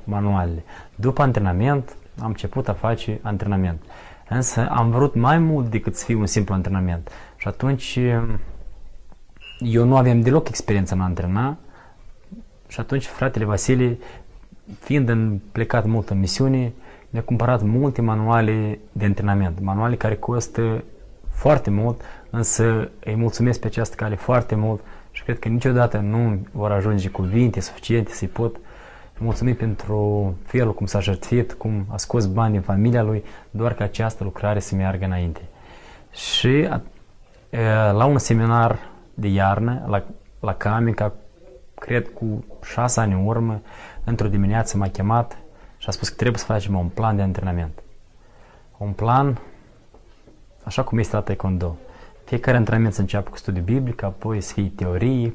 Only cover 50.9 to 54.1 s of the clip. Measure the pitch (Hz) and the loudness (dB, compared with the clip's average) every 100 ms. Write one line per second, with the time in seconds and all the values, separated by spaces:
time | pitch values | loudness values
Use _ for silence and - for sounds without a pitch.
50.9 | 113 104 107 - 98 95 92 87 80 - | 0 0 -2 -2 -2 -2 -2 -2 -6 -14
51.9 | - - - - 120 - 123 110 110 110 | -20 -20 -20 -6 -2 2 2 4 2 2
52.9 | - 98 101 - - - 92 87 131 127 | 0 -2 -2 -4 -8 -6 -2 0 0 -2
53.9 | 110 98 | -4 -6